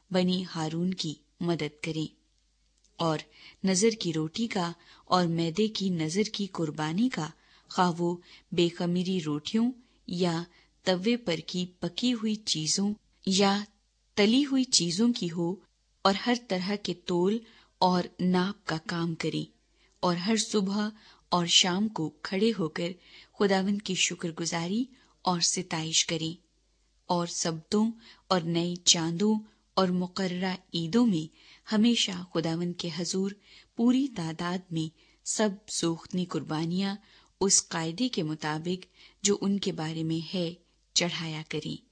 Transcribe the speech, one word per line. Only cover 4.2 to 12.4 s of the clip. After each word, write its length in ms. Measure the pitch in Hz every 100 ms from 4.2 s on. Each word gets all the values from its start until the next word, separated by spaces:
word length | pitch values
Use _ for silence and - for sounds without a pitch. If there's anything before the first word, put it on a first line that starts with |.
| 156 - 226
का 280 | 196 170 170 - - -
और 180 | 180 175
मैदे 400 | 165 165 160 214
की 220 | 214 190
नजर 340 | 175 156 185
की 240 | 214 - 196
कुर्बानी 600 | - 156 147 156 170 254
का, 240 | - 156 - _ - _
खा 180 | - 180
वो 320 | 170 175 175 - - _
बेखमीरी 640 | 170 170 170 175 175 180 185
रोटियों 520 | 156 147 - 220 233 254 _ _ -
या 360 | 175 180 165 170 _ _ _ -
तवे 320 | 180 196 240
पर 220 | 233 160
की 300 | - 180 180 -
पकी 300 | 175 - 247
हुई 240 | 233 220
चीजों 580 | 214